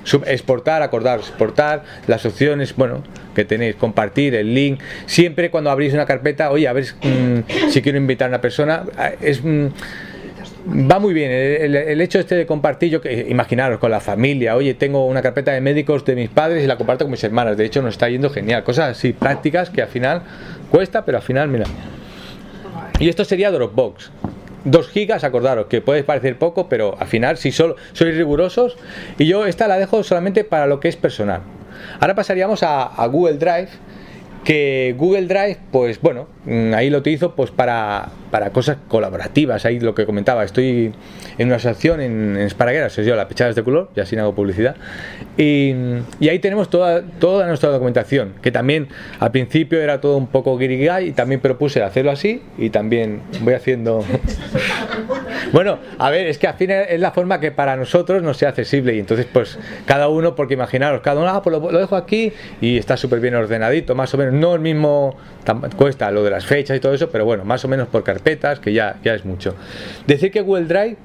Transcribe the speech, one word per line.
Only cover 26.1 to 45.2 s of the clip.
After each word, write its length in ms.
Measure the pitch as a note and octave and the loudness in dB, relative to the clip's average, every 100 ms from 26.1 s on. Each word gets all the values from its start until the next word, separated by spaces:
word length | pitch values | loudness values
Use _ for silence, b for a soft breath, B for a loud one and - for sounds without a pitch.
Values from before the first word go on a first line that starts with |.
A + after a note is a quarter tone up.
| C#3+ C3 A#2+ | 0 0 0
poco, 280 | E3 E3+ F3 | 0 0 0
pero 280 | A#2+ G#2+ - | 0 0 -2
al 60 | - | -2
final, 320 | C3+ B2 D#3+ | 0 0 0
si 140 | C#3 | -2
solo 240 | - E3 D#3 B | 2 2 2 B
sois 240 | - E3 D#3+ | 0 2 2
rigurosos, 580 | D#3+ D3 F3+ - B3 - B B B B | 2 2 2 2 0 -2 B B B B
y 80 | D3+ | 2
yo 180 | G3 G#3 | 4 0
esta 220 | E3+ - | 0 2
la 100 | F#3+ | 2
dejo 240 | F#3+ A3 | 2 0
solamente 420 | G#3 F3 F3+ F#3+ | 2 0 2 0
para 220 | G#3+ D#3+ C#3+ | 0 2 2
lo 140 | C#3 | 2
que 80 | E3 | 0
es 80 | E3 | 0
personal. 460 | D3 - G#2 F#2 - - B B B B | -2 0 -2 -2 -6 -18 B B B B
Ahora 160 | D#3 G3 | 2 2
pasaríamos 480 | G3 F#3 F#3+ G#3 | 0 0 2 2
a, 200 | E3+ D3 | 2 0
a 220 | B2+ - A#2 | -2 0 0
Google 320 | C#3+ F3 C#3+ | 4 2 2
Drive, 320 | E3 E3+ F#3 - - B B B B - | 2 0 -2 -12 -20 B B B B -8
que 520 | - D3+ C#3+ C3 B2+ B2 | 0 2 2 2 0 2
Google 300 | E3 G3 F3+ | 2 2 2
Drive, 300 | G3 G3+ F#3 - | 2 0 -2 -2
pues 300 | C3 B2 A2 | 0 2 2
bueno, 260 | D#3+ B2 D3 - - | 0 0 -10 -14 -4
mm, 280 | A#2 A2+ A2 | 0 2 2
ahí 160 | C3+ | 2
lo 80 | C#3+ | 2
utilizo 340 | C#3 D#3 E3+ | 0 0 -2
pues 160 | - B2+ | 0 -2
para, 600 | - B2 A#2 G#2+ G2+ - - - | 0 0 0 -2 -4 -6 -14 -4
para 220 | A2 G2+ | -2 0
cosas 260 | C3 B2+ C#3+ - | 0 0 -2 -2
colaborativas, 800 | A2 G2 F2+ F#2 - D3 A2 A2+ | 0 0 -4 -2 0 2 2 0
ahí 140 | A#2+ | 0
lo 160 | A#2 G#2 | -2 0
que 100 | G#2 | 0
comentaba, 380 | G2+ G2+ B2 | 0 2 2
estoy 500 | G2+ F#2+ C3 B2 A2+ G#2 B B B B | 0 0 2 2 0 -4 B B B B
en 80 | A#2+ | 0
una 80 | A#2+ | 2
asociación 440 | A#2+ G#2+ D#3+ E3 | 0 0 0 2
en, 380 | C3 A2 G#2+ G2 | -2 -2 -2 0
en 60 | |
Esparraguera, 480 | G2+ - A#2+ C#3+ B2+ | -2 0 0 2 -2
soy 140 | - G#2+ | 0 2
yo, 100 | A2+ | 2
la 120 | F#2+ | -2
Pechadas 280 | - B2 A#2 | -2 0 0
de 80 | |
Color, 260 | A2+ D3 F#3+ - | 0 0 0 -4
ya 100 | F#2 | -2
sin 140 | A2 | 0
hago 160 | G#2+ G2 | 0 0
publicidad, 400 | G2+ F#2+ A#2+ C#3+ B B B B | -2 2 0 -2 B B B B